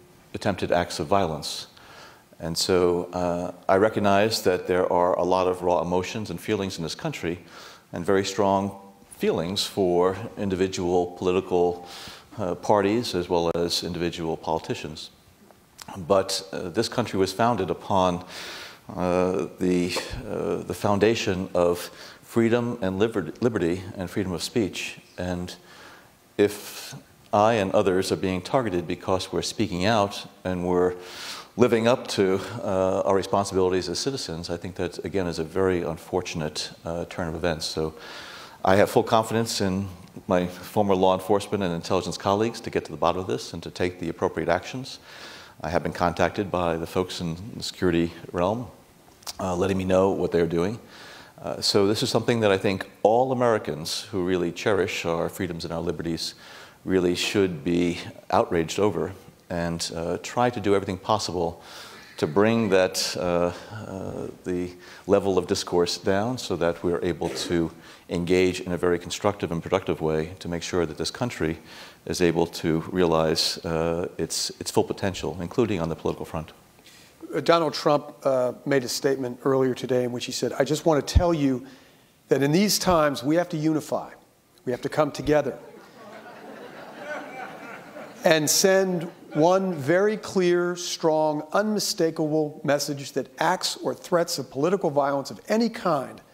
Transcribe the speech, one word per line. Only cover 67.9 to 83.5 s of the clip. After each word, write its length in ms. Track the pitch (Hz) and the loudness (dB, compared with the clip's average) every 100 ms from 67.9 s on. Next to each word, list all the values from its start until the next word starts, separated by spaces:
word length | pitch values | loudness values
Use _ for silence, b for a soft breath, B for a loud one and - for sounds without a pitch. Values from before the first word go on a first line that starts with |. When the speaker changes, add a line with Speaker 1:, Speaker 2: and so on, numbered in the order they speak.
| B - | B -6
Speaker 1:
engage 520 | 90 87 92 92 90 | -2 2 4 4 2
in 120 | 90 | -4
a 40 | 85 | 0
very 220 | 87 87 | 2 2
constructive 520 | 85 - 104 98 85 | -2 -2 -2 0 -2
and 120 | 85 | -4
productive 380 | 80 95 - 78 | 0 0 0 -2
way 340 | 80 78 82 98 | 0 0 -2 -6
to 100 | 87 | -6
make 140 | 85 | -6
sure 240 | - 90 78 | -2 0 0
that 120 | 76 | -2
this 120 | 82 | -6
country 480 | - 120 - 80 80 B B B B | -4 -6 -2 -2 -2 B B B B
is 160 | - 82 | -6 2
able 260 | 87 82 82 | 4 4 0
to 340 | - 85 80 - | 0 0 0 0
realize, 640 | 92 87 80 80 80 - - | 2 4 4 4 2 0 -4
uh, 420 | 85 82 82 85 - - | -4 -2 0 -2 -4 -6
its, 320 | 82 - - - | -6 -4 -6 -6
its 100 | - | -2
full 140 | - | 0
potential, 520 | - - 101 87 76 87 | 0 -2 -4 -4 -6 -6
including 400 | 87 - 107 95 | -4 0 0 0
on 80 | 82 | -2
the 80 | 80 | -2
political 280 | 87 85 | -4 -6
front. 280 | 80 82 78 - _ _ B B B B - | -6 -8 -10 -16 _ _ B B B B -8
Speaker 2:
Uh, 60 | 165 | -2
Donald 320 | 147 170 151 | 4 4 4
Trump, 420 | - 160 147 - - | 0 2 2 0 -4
uh, 280 | 139 131 123 - - | 0 2 0 -2 0
made 180 | 139 | 0
a 40 | 120 | 0
statement 500 | - 139 135 123 120 | 0 0 0 -2 -2
earlier 300 | 139 135 131 | 0 2 2
today 300 | 120 120 123 | 0 0 0
in 80 | 123 | 0
which 140 | 120 - | -4 -6
he 60 | |
said, 200 | - 123 - | -4 -2 0
"I 60 | |
just 200 | 131 147 | 0 2
want 220 | 170 143 135 | 2 2 2
to 80 | |
tell 180 | - 175 | 4 4
you 320 | 165 139 127 B B B B B B - | 4 2 0 B B B B B B -2
that 140 | 135 | 2
in 100 | 143 | 4
these 260 | 165 208 - | 4 4 2
times 440 | 185 170 151 120 | 2 4 4 0
we 140 | 131 165 | 0 0
have 120 | 175 | 0